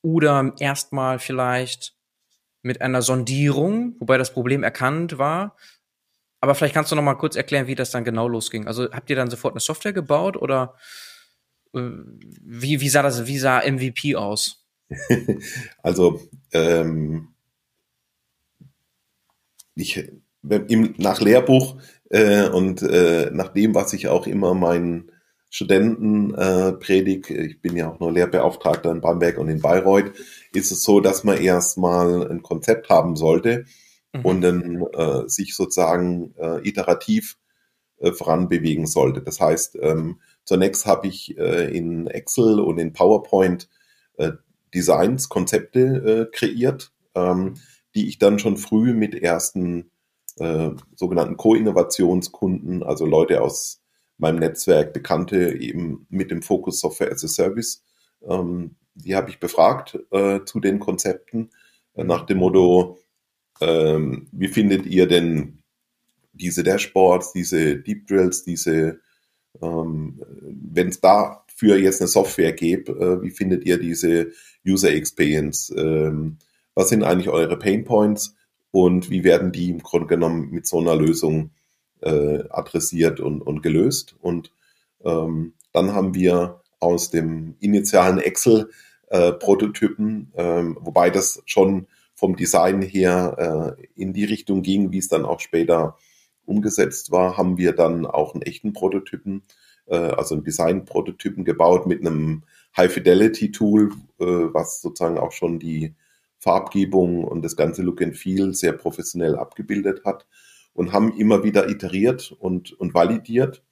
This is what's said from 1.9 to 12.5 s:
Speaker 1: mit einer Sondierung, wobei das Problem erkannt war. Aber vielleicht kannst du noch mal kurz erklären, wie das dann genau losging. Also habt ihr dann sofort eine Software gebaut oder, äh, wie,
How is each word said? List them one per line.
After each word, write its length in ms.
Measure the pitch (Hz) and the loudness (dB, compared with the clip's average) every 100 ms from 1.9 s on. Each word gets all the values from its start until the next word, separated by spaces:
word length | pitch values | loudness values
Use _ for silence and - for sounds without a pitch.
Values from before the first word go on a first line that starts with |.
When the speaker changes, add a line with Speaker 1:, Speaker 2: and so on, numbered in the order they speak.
| _ _ _ _ _ _ _ | _ _ _ _ _ _ _
Speaker 1:
mit 200 | 123 123 | -8 -4
einer 200 | 127 127 | -2 -2
Sondierung, 920 | 123 127 120 135 143 135 170 220 240 233 | 0 -2 -2 0 0 2 0 -2 -4 -6
wobei 180 | 117 131 | 0 0
das 160 | 127 | 0
Problem 300 | - 123 139 | -4 -2 -2
erkannt 540 | 107 - 131 151 170 139 | -2 -2 -4 -2 -6 -4
war. 380 | 143 165 202 _ - _ _ _ _ _ _ _ | -4 -2 -6 _ -20 _ _ _ _ _ _ _
Aber 120 | 131 | 0
vielleicht 200 | 139 147 | 2 2
kannst 180 | 156 151 | 0 -2
du 40 | 151 | 0
noch 80 | |
mal 120 | 147 135 | 0 -2
kurz 200 | 156 - | -4 -4
erklären, 300 | - 143 127 | -4 -4 -4
wie 80 | 131 | -6
das 160 | 123 | -6
dann 120 | 123 | -6
genau 240 | 117 113 120 | -4 -4 -4
losging. 400 | 117 - 113 107 | -4 -6 -8 -8
Also 240 | 113 123 | -6 -6
habt 180 | 127 - | -8 -4
ihr 60 | 135 | -4
dann 140 | 123 | -4
sofort 240 | 120 143 | -4 -8
eine 80 | - | -6
Software 320 | - 156 214 | -8 -6 -6
gebaut 420 | 190 143 147 185 196 | -6 -2 0 0 -4
oder, 400 | - 135 123 _ - - - - _ _ _ _ _ | -4 -2 -4 _ -20 -20 -20 -20 _ _ _ _ _
äh, 60 | - | -10
wie, 1000 | 123 82 - 57 - - - | -10 -12 -20 -20 -20 -20 -20